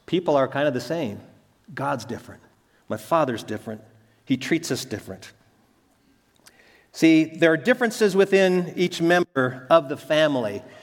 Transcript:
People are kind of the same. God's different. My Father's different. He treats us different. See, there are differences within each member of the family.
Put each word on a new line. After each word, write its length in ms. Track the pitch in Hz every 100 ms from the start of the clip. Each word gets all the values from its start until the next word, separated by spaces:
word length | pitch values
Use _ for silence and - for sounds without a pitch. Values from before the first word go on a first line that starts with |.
| -
People 280 | 175 175
are 140 | 143 131
kind 180 | 139 147
of 80 |
the 60 | 127
same. 400 | 123 165 131 101 - _ _ _ _
God's 300 | 135 139 139
different. 380 | 110 107 - 104 _ _ _ _ -
My 80 | 107
Father's 460 | - 170 131 110
different. 380 | - 107 - 110 - _ _ _
He 120 | - 131
treats 340 | - 165 -
us 140 | 123
different. 480 | - 104 - 95 - _ _ _ _ _ _ _ _ _ _ _ _ _ _ _ _
See, 320 | - 165 160
there 280 | 320 - 165
are 40 | 160
differences 580 | 220 247 233 226 214
within 580 | 185 190 196 190 180 175 -
each 260 | 175 -
member 640 | 165 175 180 - 127 131 -
of 200 | 165 139
the 80 | 147
family. 640 | - 156 156 135 110 101 - -